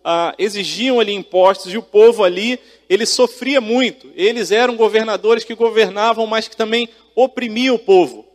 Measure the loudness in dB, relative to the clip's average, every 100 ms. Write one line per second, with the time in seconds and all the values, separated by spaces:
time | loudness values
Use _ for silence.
0 | -2 -2 -2 -4 -6 -6 -8 -6 -2 0
1 | 0 -4 -2 2 4 2 -6 -10 0 6
2 | 6 6 0 0 -4 -6 _ _ _ -2
3 | -2 0 -2 -2 -2 -2 0 0 0 -4
4 | -20 -2 -2 0 -2 0 0 0 0 2
5 | -2 -2 0 0 -2 -2 0 2 0 0
6 | -2 -2 -2 -4 -6 -6 -4 -2 -4 _
7 | _ -2 -2 -2 -8 -2 -2 -2 4 4
8 | 4 -4 -20